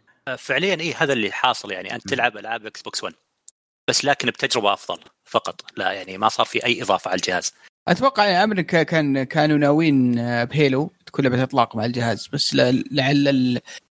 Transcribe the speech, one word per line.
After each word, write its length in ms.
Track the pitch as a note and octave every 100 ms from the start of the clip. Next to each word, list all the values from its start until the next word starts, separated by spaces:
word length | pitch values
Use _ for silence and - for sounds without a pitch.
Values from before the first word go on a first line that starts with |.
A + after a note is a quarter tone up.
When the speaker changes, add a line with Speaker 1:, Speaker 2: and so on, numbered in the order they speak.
| _ _ -
Speaker 1:
آه، 80 | B2+
فعليًا 400 | - C3+ F#3+ E3
إيه، 180 | E3 -
هذا 160 | D3
اللي 180 | B2+ G2
حاصل 400 | - C3 A#2 G2+
يعني. 240 | F#2 F#2+ A#2
أنت 80 | -
Speaker 2:
مم. 80 | B2+
Speaker 1:
تلعب 220 | A#2+ G#2+
ألعاب 280 | G#2+ A#2 G#2+
إكس 160 | -
بوكس 220 | - -
ون، 80 | F#2 - _ _ - _ _ _ -
بس 160 | D3 C#3+
لكن 220 | C#3 B2
بتجربة 460 | - C#3 B2 G2+
أفضل 260 | G2 - F2 - _ _
فقط، 360 | A#2 - - - -
لا 140 | F#2
يعني 260 | G2 F#2 F#2+
ما 120 | A2
صار 160 | - A2+
في 200 | A#2+ A#2+
أي 160 | A#2+
إضافة 300 | G#2+ F#2+ F#2
على 60 | F2+
الجهاز. 360 | - F2+ - - - _ -
Speaker 3:
أتوقع 380 | F#3 - - G#3
يا 120 | F3+
عمرو 260 | G#3+ G3
ك-، 180 | D#3+ E3+
كان، 420 | D3+ E3 D3 C3+
كانوا 340 | B2+ D#3+ D3+ D3+
ناويين، 640 | C#3+ D3+ E3 C#3 B2 A#2+
آه، 240 | A#2+ A#2+
بهيلو 500 | A#2+ D3+ C#3+ C3 E3 - -
تكون 200 | - C3+
لعبة 180 | B2
إطلاق 320 | C3 C3+ A#2 A2+
مع 100 | A#2
الجهاز، 440 | A#2+ A#2 G#2+ -
بس 220 | C#3 - C3+
ل-، 280 | B2 C3 -
لعل 360 | C#3+ C3 C#3+ C#3+
ال-، 340 | C3+ B2+ A#2+ - - -